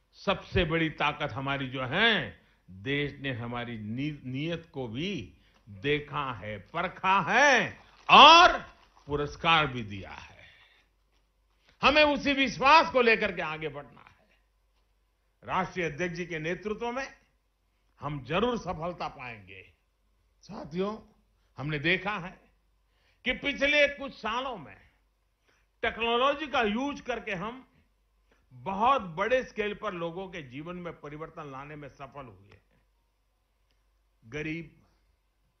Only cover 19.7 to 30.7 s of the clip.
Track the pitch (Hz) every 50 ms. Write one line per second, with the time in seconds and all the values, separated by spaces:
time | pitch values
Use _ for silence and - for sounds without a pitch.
19.7 | _ _ _ _ _ _ _ _ _ _ _ _ _ _ _ - 190 226 302 -
20.7 | 151 175 190 208 214 220 - - _ _ _ _ _ _ _ _ _ - 131 147
21.7 | 151 147 135 165 185 180 185 196 208 196 165 190 180 - _ _ _ _ _ _
22.7 | _ _ _ _ _ _ _ _ _ _ _ 226 262 - - 285 269 196 269 285
23.7 | 294 294 285 277 285 285 277 269 - - - 220 220 247 262 277 247 196 143 107
24.7 | 95 92 - _ _ _ _ _ _ _ _ _ _ _ _ _ _ _ _ _
25.7 | _ _ - 226 214 214 226 233 233 240 254 277 294 285 311 277 233 277 233 208
26.7 | 208 233 269 285 277 277 - - 240 226 - 214 202 170 190 220 240 262 - _
27.7 | _ _ _ _ _ _ _ _ _ _ _ _ _ _ _ _ 127 123 120 180
28.7 | 196 190 220 247 277 269 208 180 156 165 196 226 254 262 233 - - 214 208 208
29.7 | 202 180 208 214 185 170 165 170 165 180 196 185 180 180 147 127 120 143 151 170